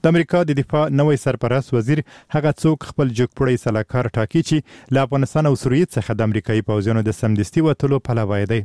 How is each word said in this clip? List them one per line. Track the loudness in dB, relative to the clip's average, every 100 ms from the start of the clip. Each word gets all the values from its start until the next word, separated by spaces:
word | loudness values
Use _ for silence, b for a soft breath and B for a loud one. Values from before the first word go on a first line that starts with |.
د | 4
امریکا | 2 2 0
د | 0 0
دفاع | 0 0 0 2
نوی | 2 2
سرپرست | 0 -2 0 -2 0
وزیر | -2 0 -2 -2 B B -2
هغه | 0 0
څوک | 0 0 -4
خپل | -2 -2 0
جګپوړی | -4 0 0 0
سلاکار | 0 -4 -2 -2 -2 -2
ټاکي | -2 -2 0
چې | -2 -2 -20 -2 0
له | 0
افغانستان | 0 0 0 0
او | 0
سوریې | 0 0 0 -2
څخه | -4 -2
د | 0
امریکایي | 0 0 -2 0
پوځیانو | -2 0 0 0
د | -2
سمدستي | 0 0 0 0 0
وتلو | 0 0 0 -2
پلوی | -2 0 -2 0
دی. | -2